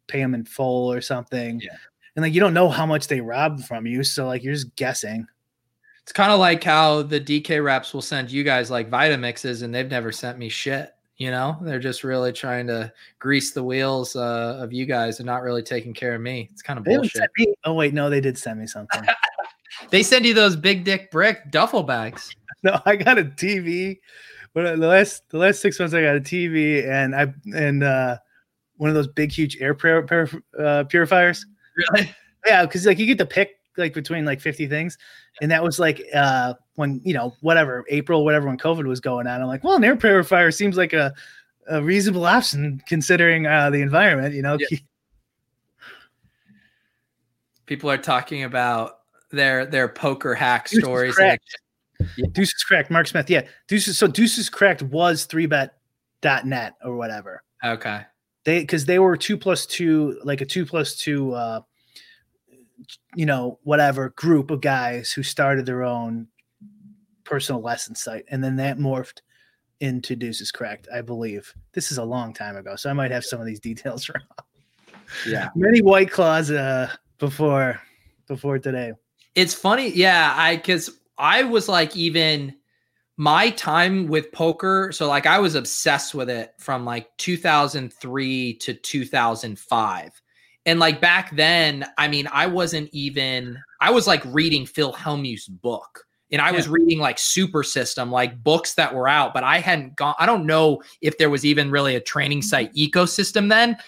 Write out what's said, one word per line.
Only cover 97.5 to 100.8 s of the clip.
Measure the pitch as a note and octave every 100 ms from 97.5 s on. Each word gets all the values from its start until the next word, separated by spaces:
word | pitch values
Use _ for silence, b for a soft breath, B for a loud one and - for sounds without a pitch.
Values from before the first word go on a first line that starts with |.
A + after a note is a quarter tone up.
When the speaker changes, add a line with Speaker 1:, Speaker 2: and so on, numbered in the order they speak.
| D#3+
Speaker 2:
System, | C3+ C#3 A#2 - B2
like, | B2 B2+ B2
books | C3 E3 E3 -
that | D3 B2+
were | B2+
out, | D3 C3+
but | C3
I | B2+ E3
hadn't | F3+ E3 C3 -
gone, | C#3+ D3
I | F3+
don't | A3+ D#3
know | D#3 D#3 C#3